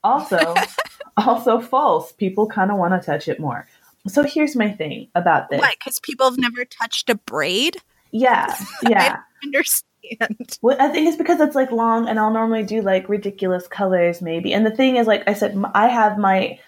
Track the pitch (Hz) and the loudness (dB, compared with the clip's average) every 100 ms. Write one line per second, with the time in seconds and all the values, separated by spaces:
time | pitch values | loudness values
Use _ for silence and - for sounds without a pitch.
0 | 202 254 - 175 311 - - - 640 - | 0 0 0 0 2 2 -2 -6 -10 -12
1 | - - 214 233 247 226 - 262 285 165 | -6 0 2 2 2 0 2 0 2 2
2 | - - 190 190 214 214 190 202 175 185 | -2 -6 -4 -2 -2 0 0 0 0 0
3 | - 165 160 - 151 117 - _ _ _ | -2 -4 -4 -6 -6 -8 -12 _ _ _
4 | 202 285 285 311 294 262 214 202 156 123 | -2 0 0 0 -2 0 -2 -2 -8 -10
5 | - 175 175 156 - 143 - - - - | -4 -2 2 2 0 0 0 -2 -8 -10
6 | - 269 262 254 247 240 - - 226 - | -10 0 0 2 -4 -4 -10 -8 -8 -6
7 | - 208 - 143 147 190 294 370 _ _ | -4 -4 -4 -4 -2 0 -2 -4 _ _
8 | _ 220 254 226 - - 202 - - 208 | _ 0 2 2 0 -6 -10 -4 2 4
9 | 180 - - _ 285 277 - - - _ | 2 -2 -12 _ -6 -4 -2 -4 -6 _
10 | - 220 220 214 247 - 233 269 277 302 | -18 -8 -6 -6 -12 -2 0 2 2 2
11 | 311 320 - 330 294 277 262 233 226 226 | 0 0 0 2 2 2 0 0 2 0
12 | 233 220 214 220 226 226 202 220 196 190 | 0 0 0 0 0 0 -2 -2 2 0
13 | 185 208 202 196 190 180 180 - 196 185 | 0 -4 -4 -4 -2 -2 -4 -4 0 2
14 | 175 170 170 165 185 208 220 220 262 254 | 2 0 -4 -4 -2 2 0 4 2 4
15 | 226 208 - 208 208 196 196 202 226 240 | 2 2 0 -2 -2 -2 -2 2 2 4
16 | 214 208 202 190 - - | 2 2 2 2 0 -6